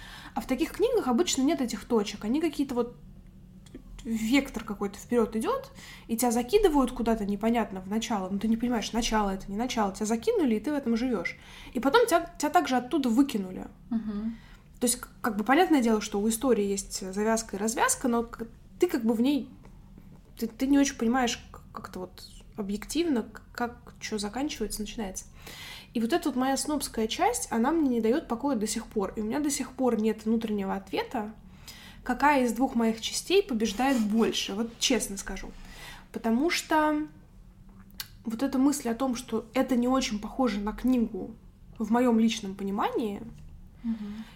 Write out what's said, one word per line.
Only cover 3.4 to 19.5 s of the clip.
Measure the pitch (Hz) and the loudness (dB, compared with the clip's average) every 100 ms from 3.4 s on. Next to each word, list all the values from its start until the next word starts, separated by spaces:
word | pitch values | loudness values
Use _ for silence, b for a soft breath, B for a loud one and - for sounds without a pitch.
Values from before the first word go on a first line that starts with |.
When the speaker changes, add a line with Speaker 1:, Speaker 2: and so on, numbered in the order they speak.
| - - - - - - 226 | -20 -20 -20 -20 -18 -14 -6
Speaker 1:
вектор | 226 220 269 277 214 | -2 2 4 2 -4
какой-то | - 202 202 - | -8 -4 -4 -6
вперед | - 240 214 220 | 0 2 2 0
идет, | 294 523 539 B B B - | 0 -2 -4 B B B -6
и | 226 | 0
тебя | 247 | 2
закидывают | 233 240 415 403 294 254 | 2 2 4 6 6 2
куда-то | - 226 226 196 | 0 0 0 0
непонятно | 202 226 233 214 190 | -2 0 0 -2 -6
в | 185 | -4
начало. | 214 226 214 185 | -4 -2 -4 -2
Ну, | 196 | -2
ты | 220 | 0
не | 226 | 0
понимаешь, | 240 233 202 | 0 -2 -2
начало | 226 226 214 202 | -2 0 0 0
это, | 190 196 | -2 -6
не | 196 | -4
начало. | 254 240 202 | -2 0 -2
Тебя | 190 214 | -2 -2
закинули, | 233 320 466 285 214 | 0 2 2 2 2
и | |
ты | 214 | 0
в | 302 | -2
этом | 233 226 | 0 0
живешь. | 254 214 170 - B B B | 0 -2 -4 -8 B B B
И | 247 | -2
потом | 269 453 480 | 4 6 6
тебя, | 339 330 - | 4 2 -2
тебя | 294 | 2
также | 359 285 247 | 2 4 0
оттуда | 247 339 254 | 0 0 4
выкинули. | 220 277 214 185 196 - - - | 4 4 2 -4 -8 -12 -16 -6
Speaker 2:
Мгм. | 226 214 208 220 226 B B B - | -4 -4 -4 -6 -6 B B B -2
Speaker 1:
То | 247 | -2
есть, | - | 0
к-, | - - | -6 -6
как | 254 202 | -4 -2
бы, | |
понятное | 214 277 370 302 | 4 6 6 6
дело, | 226 214 | 6 4
что | 208 202 | 2 0
у | 214 | 0
истории | 226 277 208 202 | 2 4 4 4
есть | 196 - - 190 | 0 -4 -8 -6
завязка | 190 214 226 226 196 | -2 0 0 -2 -4
и | |
развязка, | 220 269 339 - 254 | -2 2 2 2 0
но | 233 | 0
к-, | 233 - 226 - - - | -2 -8 -12 -14 -20 0
ты | 349 | 0
как | 285 | 2
бы | 220 | 2
в | 226 | 4
ней... | 254 285 - | 4 2 -2